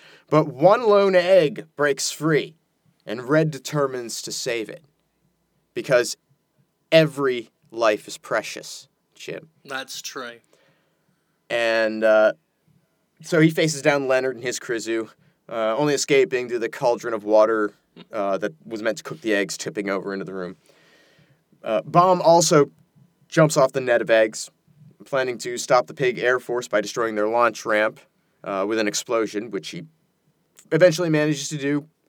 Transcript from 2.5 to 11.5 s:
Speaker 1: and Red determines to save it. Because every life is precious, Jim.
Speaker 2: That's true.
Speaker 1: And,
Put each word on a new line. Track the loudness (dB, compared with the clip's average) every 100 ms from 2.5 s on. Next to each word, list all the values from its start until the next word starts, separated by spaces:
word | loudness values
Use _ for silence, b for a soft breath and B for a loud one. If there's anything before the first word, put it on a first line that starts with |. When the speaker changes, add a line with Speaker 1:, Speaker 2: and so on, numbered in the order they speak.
| -12 _ _ _ _ -12
Speaker 1:
and | -8 -2
Red | 0 0
determines | -4 -8 -4 -4 -4 -10 -12
to | -10
save | -8 -6 -6 -6
it. | -12 _ _ _ _ _ _ _ _ _
Because | -10 0 0 0 -6 _ _ _ _ _ _ 2
every | 4 4 0 -2 -2 -6 _ _
life | 0 0 0 -4
is | -16
precious, | -6 -4 -4 -12 -14 -18 -20 _ _
Jim. | -20 -14 -14 -16 _
Speaker 2:
That's | -12 -12 -12 -14
true. | -14 -12 -14 -16 _ _ _ _ _ _ _ _ _ _
Speaker 1:
And, | -6